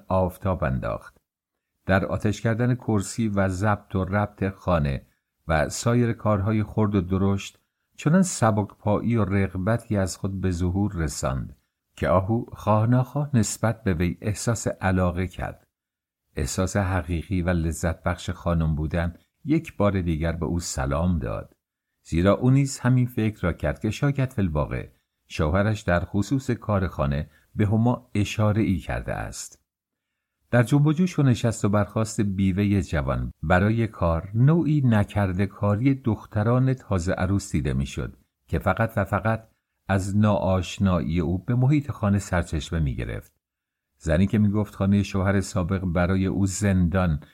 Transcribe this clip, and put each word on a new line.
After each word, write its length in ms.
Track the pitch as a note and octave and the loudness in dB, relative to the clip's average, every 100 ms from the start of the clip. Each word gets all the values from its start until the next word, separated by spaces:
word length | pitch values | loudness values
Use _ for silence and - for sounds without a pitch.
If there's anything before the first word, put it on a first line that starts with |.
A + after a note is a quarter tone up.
| - | -2
آفتاب 560 | F#2 F#2 - G2 F2+ | 0 0 -2 -4 -2
انداخت. 540 | C#2+ C2 A1 G#1 - _ _ _ _ _ _ _ - | -2 -2 -4 -8 -10 _ _ _ _ _ _ _ 0
در 200 | F#2+ - | 2 2
آتش 340 | F#2+ G#2+ G2+ | -2 -2 -2
کردن 340 | A#2 A2+ A#2+ | -2 0 0
کرسی 540 | A#2+ - G#2+ F#2+ - A2 | -2 0 -2 -2 -4 -2
و 200 | G2 F#2+ | 0 0
ضبط 460 | F#2 G#2+ G2+ - | 0 0 -2 -2
و 100 | G2 | -4
ربط 400 | F2+ G#2 G#2 - | 0 0 -2 -2
خانه 640 | F#2+ - - E2+ C#2+ C2+ - _ _ _ - | -4 -4 0 0 2 -2 -8 _ _ _ -2
و 200 | D#2 C#2+ | 0 0
سایر 440 | - A#2+ A#2+ A#2 | -2 0 2 0
کارهای 500 | A2+ A2 G#2 G2+ A2 | 0 0 0 0 0
خرد 320 | G#2+ - G#2+ | -2 0 2
و 60 | G2+ | 0
درشت 580 | F2 F#2+ G2 G2 - - _ _ _ - | 0 0 2 0 -4 -18 _ _ _ -4
چنان 260 | E3+ F3+ | 2 4
سبکپایی 920 | F#3 - A2+ G#2+ G2 - G#2+ G2+ - A#2 | 2 2 2 2 -2 -4 0 0 2 0
و 80 | |
رغبتی 720 | G2 G2 F#2+ F#2 F#2 A#2 - G#2 | 2 0 0 -2 -2 -2 -2 -2
از 200 | F#2+ - | -2 -4
خود 240 | F#2+ G2 | -6 -2
به 100 | F#2 | -2
ظهور 420 | F2 F2+ F#2+ G2+ | 0 0 0 -2
رساند 640 | F2+ D#2 - C2+ C2+ G#1+ - _ _ _ - | -2 -4 -2 -4 -4 -6 -14 _ _ _ -6
که 120 | C2+ | 2
آهو 360 | F2+ F#2 A#2 - | 2 2 -2 -4
خواه 340 | - G#2 G#2+ A2+ | -6 0 2 4
ناخواه 440 | B2+ B2 C#3+ C#3+ | 2 2 -4 0
نسبت 500 | B2 G2+ - A2 A2 | 2 0 -2 -4 -2
به 100 | G2 | -2
وی 240 | E2+ F2 - | 0 -2 -2
احساس 460 | G#2+ G2 - A2+ - | -6 -4 -4 -2 -4
علاقه 600 | - F#2+ F#2 F2+ F2 F#2 | -4 0 2 0 0 -6
کرد. 400 | - - - _ _ _ _ _ _ _ - | -6 -10 -12 _ _ _ _ _ _ _ -6
احساس 400 | C#2+ - F#2+ G2+ | -4 -2 -2 -2
حقیقی 640 | F#2+ F#2 E2 E2+ - F#2 | -2 -2 -2 -6 -2 -2
و 80 | E2+ | 0
لذت 520 | F2+ D#2+ D#2 F2 E2 | 0 0 -2 -4 -2
بخش 280 | F2+ F2 - | -4 -6 -6
خانم 440 | F2 F2 E2+ D#2+ | -6 -2 0 2
بودن 400 | D2+ D#2 F2 E2+ - _ _ | 0 -2 -2 -4 -6 _ _
یک 320 | - D#3+ D#3+ - | -2 -2 -2 -2
بار 240 | G2+ F#2+ | 0 0
دیگر 320 | F2 D#2 E2 | -2 -2 -2
به 140 | E2 D2+ | -2 -2
او 140 | F2 | -4
سلام 580 | - - C2+ C#2+ F2+ E2 | -4 -4 -2 0 0 0
داد، 380 | A1+ G1+ - _ _ _ _ _ | -2 -8 -10 _ _ _ _ _
زیرا 300 | - E2 F#2+ | -4 2 4
او 160 | - B2 | 4 4
نیز 280 | C3+ C#3 - | 4 2 -2
همین 280 | B2+ B2+ B2 | 2 2 2
فکر 340 | - A2 G#2+ | 0 -2 0
را 120 | F2+ | -4
کرد 280 | D#2+ D#2+ - | -2 -4 -2
که 100 | A2+ | -4
شاید 420 | - C#3+ C#3 C3 | -2 -2 0 -4
فی 100 | - | -2
الواقع 460 | F#2+ D2+ B1 B1 - _ _ _ _ | -2 0 -2 -6 -10 _ _ _ _
شوهرش 560 | - D2+ F2+ G2+ G#2 | -2 0 2 0 -2
در 220 | - F2 | 0 0
خصوص 460 | F2+ G2+ - C#3 - | 0 -2 0 -2 -2
کار 380 | A#2 - G2 F#2 | -4 0 -2 -2
خانه 420 | - C#2 C#2+ - _ _ - | -2 -2 -2 -6 _ _ -2
به 100 | G#2 | 0
هما 440 | A2 A#2+ B2 - | 2 2 0 -4
اشاره 480 | G#2 G2 - G#2+ G2+ | -4 -2 0 0 2
ای 160 | G#2 F2 | 0 0
کرده 360 | - A#1+ A#1+ | -2 -8 -6
است. 500 | G1+ G#1 - - - _ _ _ _ _ _ _ _ _ | -8 -8 -12 -16 -18 _ _ _ _ _ _ _ _ _
در 120 | A#2+ | 0
جنب 240 | A#2 C#3+ D3 | 4 4 4
و 60 | |
جوش 260 | D#3 F#3 - | 2 0 2
و 40 | |
نشست 420 | C#3 A2+ A#2+ G#2 | 2 4 0 0
و 40 | G#2 | 0
برخاست 520 | G#2 G2+ A2 A2 - | 2 0 -2 -4 -2
بیوه 600 | G2+ F#2+ G2 F#2 G2+ G2+ | -2 0 0 2 2 2
جوان 500 | E2 D#2+ C2+ B1+ B1 - | 0 -2 -2 -4 -4 -6
برای 440 | D#2 F2+ G2+ A#2 A2 | 2 4 4 2 -2
کار 440 | - E2+ E2 F#2 | -2 -2 0 -2
نوعی 480 | A2 C3+ E3+ D3+ D3+ | 2 4 4 2 2
نکرده 600 | B2+ A2 G2 G#2 G2 F2+ G2 | 4 2 2 0 0 0 -2
کاری 480 | - G#2 G2+ C3+ | 0 0 2 2
دختران 800 | C3+ A#2+ G#2 - A2 G#2+ B2 C3 | 2 0 -2 -2 -2 2 2 2
تازه 380 | C3 - F#2+ F2 | 0 -2 -2 0
عروس 400 | - F2+ G2 - | -2 0 0 0
دیده 200 | D#2 C#2 | -2 0
می‌شد 440 | C2 C#2 - A#1+ - _ _ _ | -2 -4 -6 -8 -10 _ _ _
که 120 | E2 | -2
فقط 340 | G2+ F#2 A2+ - | 0 0 -2 -2
و 80 | |
فقط 440 | G2 G2+ G#2+ A2 - _ _ _ - | -2 -2 -2 -4 -8 _ _ _ -2
از 280 | G2 F#2+ G2+ | -2 0 2
ناآشنایی 1040 | G#2+ G2+ F#2 F#2 F2 - G2 F2 A#1+ F2 | 4 4 2 0 -2 0 2 2 0 0
او 240 | D#2+ F#2 | 0 -2
به 100 | - | 0
محیط 360 | B2 B2+ D3+ C#3+ | 2 4 2 0
خانه 280 | - G2+ G2+ | -2 0 0
سرچشمه 640 | - F2 E2 D#2+ - E2+ | 0 -2 -2 -4 -4 -2
می‌گرفت. 520 | C#2+ A#1+ A1+ A#1 - _ _ _ _ _ _ _ | -2 -2 -6 -8 -12 _ _ _ _ _ _ _
زنی 280 | E2 D#2 G2 | 0 2 4
که 120 | A2 | 4
می‌گفت 360 | G#2 G#2 G2+ | 2 2 -2
خانه 280 | - G2 G2+ | -2 2 2
شوهر 380 | F#2+ G2 F#2+ G2 | 2 0 2 0
سابق 440 | F#2 F#2 F2+ F#2+ | 0 -4 -2 -2
برای 420 | F#2 E2 F2 F#2+ F#2+ | -2 0 0 2 0
او 200 | - G2 | 0 0
زندان 760 | F2+ G#2 F#2+ F2 F#2+ F2+ D2 - | 0 0 2 2 2 0 -2 -6